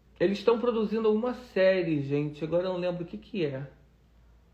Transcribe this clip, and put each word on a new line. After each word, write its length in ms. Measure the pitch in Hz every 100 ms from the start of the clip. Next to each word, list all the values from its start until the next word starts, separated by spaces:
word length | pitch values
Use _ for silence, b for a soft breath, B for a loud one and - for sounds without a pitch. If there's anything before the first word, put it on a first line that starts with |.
| _ -
Eles 200 | 180 202
estão 220 | - 233
produzindo 480 | 240 226 202 220 220
alguma 260 | 214 247
série, 680 | 247 - 196 190 190 165 147
gente. 400 | 135 143 147 147
Agora 240 | 160 170 185
eu 40 |
não 60 | 180
lembro 220 | 180 170
o 40 | 170
que 120 | 208
que 260 | - 208
é. 220 | 147 131 143 - _ _ _ _ _ _ _